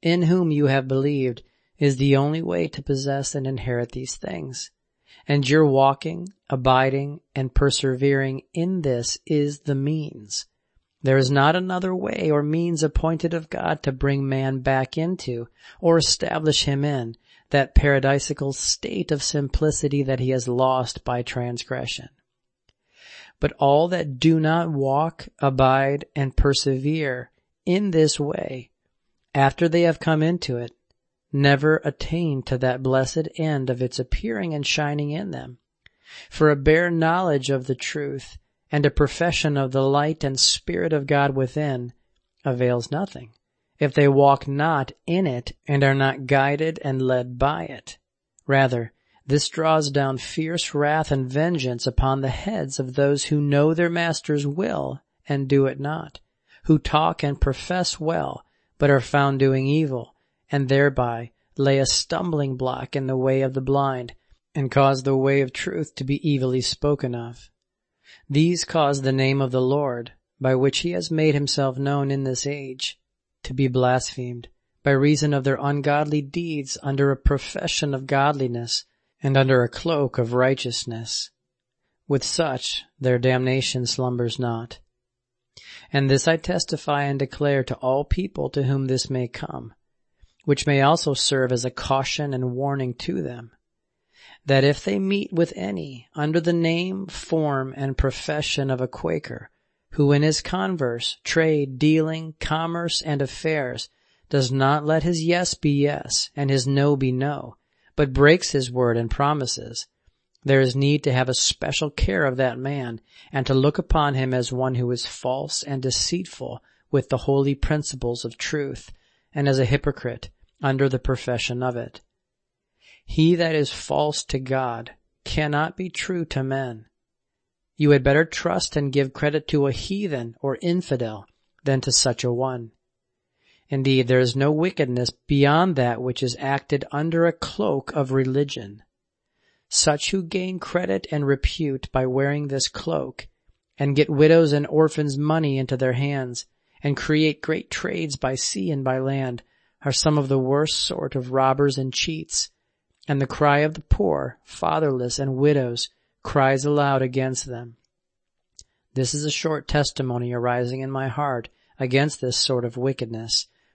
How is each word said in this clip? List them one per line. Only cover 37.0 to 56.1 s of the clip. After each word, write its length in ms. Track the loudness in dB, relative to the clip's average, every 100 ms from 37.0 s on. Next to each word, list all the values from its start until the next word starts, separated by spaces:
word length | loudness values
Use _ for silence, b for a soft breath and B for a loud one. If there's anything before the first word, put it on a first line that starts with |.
| 2 2 2 0 0
of 160 | -4 -2
the 80 |
truth 640 | -6 -6 -8 -8 -8 -12 -20 _ _ _
and 120 | 2
a 60 | 2
profession 640 | 4 0 2 0 0 0 0
of 160 | 0
the 100 | 2
light 400 | 2 2 0 -2
and 160 | -4 0
Spirit 540 | 0 0 -4 -2 0
of 140 | 0 2
God 280 | 2 2
within 580 | 2 -2 -2 -4 -4 -8 -14 _ _ _ _
avails 460 | -4 0 2 0 -2
nothing, 400 | -6 -6 -10 -18 _ _ _ _ _
if 160 | 0
they 140 | 4 4
walk 380 | 6 6 4 0
not 460 | -2 0 0 -2 -8 -4
in 200 | 0 0
it 260 | -2 -8 -14 -2
and 160 | 2
are 120 | 4
not 320 | 4 2 0 0
guided 520 | 2 2 0 -2 -4
and 180 | -4 -2
led 380 | 2 0 -2 -2
by 260 | 0 0
it. 340 | -6 -12 -18 -20 _ _ _ _ 0
Rather, 460 | 4 4 2 -6 _ _ _ 0
this 220 | 0 0
draws 420 | -2 2 2 2
down 280 | 0 0 -2
fierce 560 | -6 -6 -4 -4 -4
wrath 380 | 0 0 0 0
and 180 | -2 0
vengeance 560 | 0 0 0 -2 -2 -2
upon 340 | 2 2 2
the 80 | -2
heads 520 | -4 -6 -6 -6 -6
of 140 | -6
those 300 | 0 2 2
who 160 | 0 0
know 320 | 2 4 4
their 180 | 4 0
master's 560 | 0 -2 -4 -2 -2 -2
will 540 | -2 -4 -4 -4 -8 _ _ _
and 200 | -4 2
do 180 | 4 4
it 120 | 0
not, 400 | -6 -8 -10